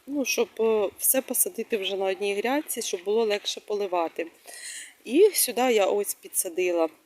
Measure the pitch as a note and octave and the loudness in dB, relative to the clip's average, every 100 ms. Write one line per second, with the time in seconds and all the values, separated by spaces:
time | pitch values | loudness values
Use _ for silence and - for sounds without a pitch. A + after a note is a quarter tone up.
0 | - C#4+ A#3+ - G3 - A3+ G#3+ G3 - | -6 -4 -2 -2 -2 0 2 2 0 -2
1 | - C4 - B3 G3 A3+ A3 A3 F#3+ G3 | 0 0 0 -2 -2 -4 -6 -4 -4 -2
2 | F#3+ F#3 G3+ G3+ A#3 C#4+ - A#3+ - F#3 | -2 -2 -2 -2 0 -2 -4 -8 -6 -4
3 | F#3+ A3+ A3 G3+ - - - G#3 G3 F3 | -2 0 0 -2 -4 -8 -6 -6 -2 -2
4 | D#3+ - E3 - - - - - - - | -2 -4 -10 -12 -20 -16 -14 -14 -16 -16
5 | - D4 G#4 - - A3 B3+ G#3+ F#3 G#3 | 0 6 6 6 0 2 4 4 4 2
6 | G3+ - - - F#3 E3 F3+ E3+ D#3+ - | -2 -8 -6 -4 -2 0 2 2 0 -2